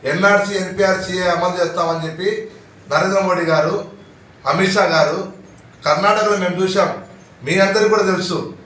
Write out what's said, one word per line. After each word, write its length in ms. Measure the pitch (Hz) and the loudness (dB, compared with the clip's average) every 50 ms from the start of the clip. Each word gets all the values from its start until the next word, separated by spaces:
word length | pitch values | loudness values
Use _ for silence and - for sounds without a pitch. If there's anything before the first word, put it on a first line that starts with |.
| - | -4
ఎన్ఆర్సీ, 520 | 135 147 175 196 202 202 202 196 196 202 | -4 -2 2 2 4 4 4 2 0 -2
ఎన్పీఆర్సీఏ 720 | 196 185 180 185 190 202 190 185 - - - 185 185 180 180 | -4 -4 -4 -2 0 0 2 2 0 -2 -6 -4 -2 0 0
అమలు 340 | 170 165 175 180 180 180 | 0 0 0 -2 0 0
చేస్తామని 440 | 175 160 - 180 165 165 165 160 156 | -2 -2 -2 -2 -2 -2 -2 -4 -4
చెప్పి 460 | 160 160 165 185 202 214 - - - - - - - - - - - 143 | -8 -8 -4 -4 -4 -4 -4 -8 -12 -16 -20 -20 -20 -20 -20 -10 -2 0
నరేంద్ర 260 | 151 196 190 196 196 | 0 0 2 0 0
మోడీ 220 | 196 185 180 180 | 0 0 0 0
గారు, 500 | 165 165 156 151 151 160 - - - - - - - - - - - - - - - 131 | 0 0 2 2 2 0 -2 -4 -6 -8 -16 -20 -20 -20 -20 -20 -20 -20 -20 -10 -4 -2
అమిత్ 260 | 147 175 190 185 190 | 0 0 0 2 2
షా 120 | 202 190 | 2 2
గారు 560 | 170 165 160 147 147 - - 143 - - - - - - - - - - - - | 2 4 2 2 2 0 -4 -6 -10 -12 -18 -20 -20 -20 -20 -20 -20 -20 -6 -2
కర్ణాటకలో 520 | 151 151 165 190 208 214 214 214 214 208 196 | 0 0 2 2 2 2 2 2 0 0 0
మేము 240 | 185 180 170 175 | 0 -2 -2 0
చూసాం, 420 | 190 185 190 196 190 - - - - - - - - - - - 131 | -2 0 2 2 0 0 0 -8 -10 -16 -20 -20 -20 -20 -20 -14 -6
మీ 160 | 135 170 190 | -2 2 2
అందరికీ 300 | 196 196 - 220 208 - | 2 2 4 2 2 4
కూడా 140 | - 180 180 | 4 2 2
తెలుసు. 540 | 190 185 165 - - 180 139 - - - - - | 2 0 -2 -2 -4 -4 -4 -6 -8 -12 -16 -20